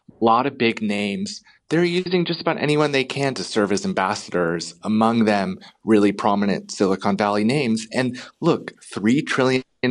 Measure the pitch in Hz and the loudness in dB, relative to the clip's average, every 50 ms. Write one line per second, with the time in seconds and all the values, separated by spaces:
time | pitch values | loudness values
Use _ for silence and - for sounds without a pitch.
0 | _ - - _ 110 113 113 120 131 139 127 127 120 113 110 - 110 104 101 101 | _ -20 -6 _ 2 4 4 4 2 0 -2 0 0 0 0 -2 -4 -4 -2 -2
1 | 104 101 98 95 101 - - - - _ _ _ _ _ 151 165 175 175 175 180 | -2 -4 -4 -6 -6 -8 -10 -14 -18 _ _ _ _ _ 0 0 2 2 0 -2
2 | 185 180 185 180 165 156 170 - - 170 156 - - 147 147 147 151 147 139 135 | -2 0 0 0 0 -2 -4 -2 -2 -2 -2 0 0 0 2 2 2 2 2 0
3 | 131 127 - 135 139 135 127 98 87 - - 113 104 95 101 92 - 95 92 98 | -2 -2 -2 -2 -2 -2 -2 -4 -8 -4 0 0 0 2 0 -2 -2 -2 -2 0
4 | 95 95 104 - - - - 90 87 85 85 85 82 - - - - 101 107 110 | 0 -2 -2 -4 -8 -6 -4 -2 -2 0 -2 -4 -6 -10 -14 -10 -4 -2 0 2
5 | 113 113 117 117 110 107 104 101 95 92 90 - - - _ _ _ 104 110 104 | 2 2 4 2 2 2 2 2 0 -4 -6 -10 -14 -20 _ _ _ 2 4 4
6 | 101 104 98 - - 107 101 101 101 101 90 69 - - - - 104 92 95 - | 4 4 2 2 0 2 2 2 2 0 -2 -2 -4 -10 -2 0 0 0 0 0
7 | - 104 98 - 104 104 104 104 104 113 135 156 135 113 113 110 - - - 120 | 0 -2 0 2 0 0 0 0 0 0 0 0 0 0 -2 -2 -4 -6 -4 -2
8 | 127 123 123 - - - - _ 151 170 135 87 - - - _ - - - 104 | -2 -2 -4 -8 -12 -18 -12 _ 0 0 0 0 -2 -10 -16 _ -20 -12 -8 -2
9 | 92 110 123 147 - - - - 127 131 131 127 - - _ _ - 127 | 2 2 2 2 0 -2 -2 0 2 2 2 0 -2 -6 _ _ -2 0